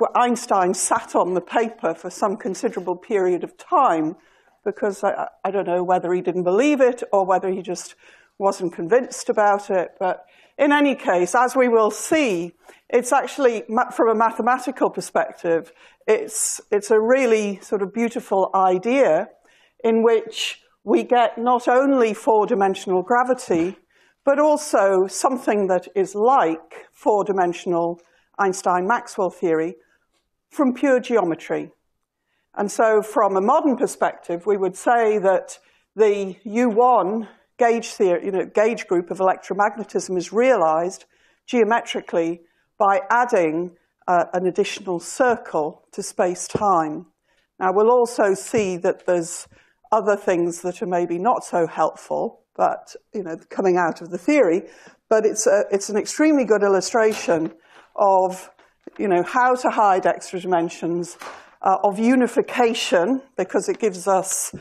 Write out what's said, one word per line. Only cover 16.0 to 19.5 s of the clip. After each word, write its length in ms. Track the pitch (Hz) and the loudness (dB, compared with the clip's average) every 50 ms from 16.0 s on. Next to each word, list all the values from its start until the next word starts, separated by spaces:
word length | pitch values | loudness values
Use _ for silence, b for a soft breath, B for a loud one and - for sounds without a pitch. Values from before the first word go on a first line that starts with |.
| _ | _
it's, 540 | - 214 - - - - - - - - - - _ | 0 0 0 0 -4 -6 -6 -6 -6 -6 -8 -4 _
it's 200 | 214 202 208 - | -2 -2 0 2
a 60 | 220 | 2
really 600 | 214 220 233 254 269 262 233 220 220 208 202 190 185 | 2 4 4 2 2 4 2 2 2 0 -2 -6 -8
sort 220 | - - 226 190 | -6 -6 -4 -4
of 120 | 202 185 - | -4 -4 -2
beautiful 580 | 233 233 226 - 254 - - 208 190 185 - - | -2 -2 -2 -4 -6 -6 -2 0 0 0 0 2
idea 720 | 190 190 185 180 180 185 233 254 277 247 170 156 165 - - - b b b | 2 2 2 2 0 0 0 2 4 4 4 2 2 0 -6 -12 b b b